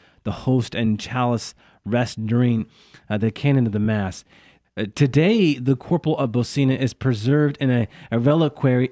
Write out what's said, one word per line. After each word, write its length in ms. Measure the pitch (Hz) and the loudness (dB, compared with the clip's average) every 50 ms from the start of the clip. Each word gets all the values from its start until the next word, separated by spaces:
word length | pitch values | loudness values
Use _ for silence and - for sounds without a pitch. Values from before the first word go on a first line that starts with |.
| _ _ _ _ - | _ _ _ _ -10
the 80 | 107 98 | -8 -8
host 420 | - - 135 131 127 113 - - | -4 -2 0 0 0 0 -2 -4
and 240 | 95 117 113 107 101 | -4 -2 -2 -2 -2
chalice 560 | - - - 123 123 123 120 110 - - - _ _ _ _ _ - | -4 -6 -4 -2 -2 0 -2 -2 -6 -10 -16 _ _ _ _ _ -6
rest 400 | 101 110 120 120 - - - 110 | -2 -2 -2 -2 -2 -4 -6 -4
during, 400 | 107 117 120 123 123 117 110 104 - _ _ _ _ - - _ - | 0 0 2 2 2 2 0 -2 -6 _ _ _ _ -20 -18 _ -6
uh, 100 | 107 107 | -4 -2
the 120 | 110 113 | -2 -2
canon 340 | - - - 143 139 135 120 | -2 -2 0 2 2 2 2
of 60 | 110 | 0
the 80 | 101 107 | 0 0
Mass. 460 | 104 110 110 104 98 95 90 - - _ _ - - - _ _ _ _ _ | 0 0 0 -2 -2 -4 -8 -10 -16 _ _ -20 -20 -20 _ _ _ _ _
Uh, 120 | - 107 101 - | -8 -8 -4 0
today, 640 | - 147 131 110 143 156 196 226 226 196 156 143 | 0 0 2 4 2 2 4 4 4 2 2 0
the 200 | 127 123 135 135 | 0 0 0 0
corporal 400 | 123 - - 175 165 - 151 156 | 0 0 -2 -2 -2 0 -2 -2
of 160 | - 139 120 107 | -2 -2 -2 0
Bolsena 440 | 120 120 - - 143 139 131 131 | -2 -2 -2 0 0 0 2 2
is 160 | 123 135 117 - | 0 -2 -4 -4
preserved 600 | - - 131 120 104 104 127 143 151 151 143 139 - | -2 -2 -2 -2 0 0 2 2 2 2 0 0 0
in 100 | 139 131 | 0 0
a, 160 | 127 120 110 - - - - - | 2 2 0 -2 -6 -12 -8 -4
a 80 | - 120 | -2 2
reliquary 720 | 117 143 147 165 160 147 - - - 131 127 123 127 131 | 2 4 4 4 2 0 0 0 0 2 2 2 0 0